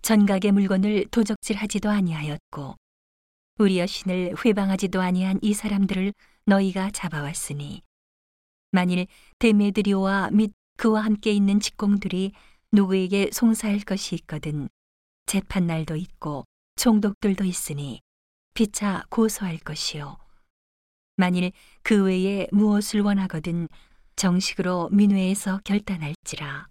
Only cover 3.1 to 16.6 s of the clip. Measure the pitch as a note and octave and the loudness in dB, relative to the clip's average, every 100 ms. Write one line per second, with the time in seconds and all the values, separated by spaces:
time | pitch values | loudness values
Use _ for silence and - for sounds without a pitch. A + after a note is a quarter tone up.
3.1 | _ _ _ _ - G3+ F3+ F3+ - F#3 | _ _ _ _ 2 2 2 -2 -4 -4
4.1 | F3+ F3+ - A#3 G3+ G3 F#3+ F#3+ F#3 F#3 | -4 -4 0 0 2 0 0 0 0 0
5.1 | F#3 F#3+ F#3+ G#3 G#3 G#3+ G3+ G3 F#3 G3 | 0 0 0 0 -2 -2 0 0 0 -4
6.1 | G#3 _ _ - G3 G3 F#3 F#3+ - E3+ | -6 _ _ 2 2 2 -2 -6 -6 -6
7.1 | D#3 C#3+ E3 - D3 C#3+ - _ _ _ | -6 -6 -8 -8 -10 -10 -14 _ _ _
8.1 | _ _ _ _ _ _ F#3 F3+ F3+ F3+ | _ _ _ _ _ _ 0 2 0 -4
9.1 | _ _ _ A#3 G#3 G3+ G3 G3+ G3 F#3+ | _ _ _ 4 6 4 2 0 2 2
10.1 | G3 F#3 G#3+ A3 - _ - A3+ G#3+ G#3+ | 0 2 2 2 -4 _ -2 2 2 0
11.1 | G#3 A3 G#3 G3 G3+ - - G#3 G3+ G3 | 0 2 2 4 2 0 -2 0 0 0
12.1 | F#3 F#3+ - - _ _ G#3 G3 F#3+ F#3 | -4 -4 -6 -20 _ _ 4 4 2 2
13.1 | G3 G3 - A#3 A3 G#3+ G#3 G3+ F#3+ - | 0 0 2 2 2 -2 -4 -2 -6 -4
14.1 | E3+ - D#3 D#3 D3+ C3+ _ _ _ _ | -8 -8 -8 -6 -6 -8 _ _ _ _
15.1 | _ - G3 - F#3+ E3+ D#3+ D#3 D#3+ F#3 | _ -4 -4 -2 -2 -2 -2 -4 -6 -8
16.1 | - D#3 C#3+ - _ | -10 -8 -8 -12 _